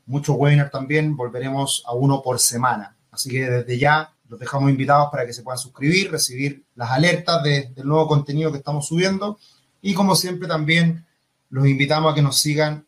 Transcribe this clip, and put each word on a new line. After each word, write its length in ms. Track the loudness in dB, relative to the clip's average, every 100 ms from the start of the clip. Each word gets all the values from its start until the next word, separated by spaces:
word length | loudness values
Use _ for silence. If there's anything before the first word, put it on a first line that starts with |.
muchos 320 | -8 -4 0 2
webinars 320 | 6 4 2
también, 460 | -4 -2 0 0 -2
volveremos 680 | -6 -6 -4 -4 -2 -4 -4
a 80 |
uno 260 | 0 2 2
por 180 | 0 0
semana. 560 | 0 0 -2 -2 -8 _ _
Así 200 | -12 -6
que 180 | -4 -2
desde 300 | -2 -2 0
ya 340 | 2 2 0 _ -20
los 100 | -16
dejamos 300 | -6 0 2
invitados 400 | 2 4 4 2
para 140 | -2
que 80 | -6
se 100 | -8
puedan 140 | -10 -10
suscribir, 540 | -12 -4 0 0 0
recibir 560 | -2 -4 -4 -6 -8 _
las 160 | -10 -4
alertas 520 | 2 2 2 0 0
de, 300 | 0 -2 -4
del 140 | -8 0
nuevo 180 | 2 2
contenido 460 | 2 0 -2 -2
que 60 | -4
estamos 300 | -6 -6 -2
subiendo. 500 | 0 0 0 -6 -10 _ _ _ _
Y 140 | -4
como 200 | 0 2
siempre 320 | 2 0 -6 -4
también 600 | -2 2 2 2 0 -8 _ _ _ -8
los 180 | 0 2
invitamos 460 | 2 2 2 2
a 20 |
que 60 | 2
nos 180 | 2 2
sigan 460 | 0 0 0 -2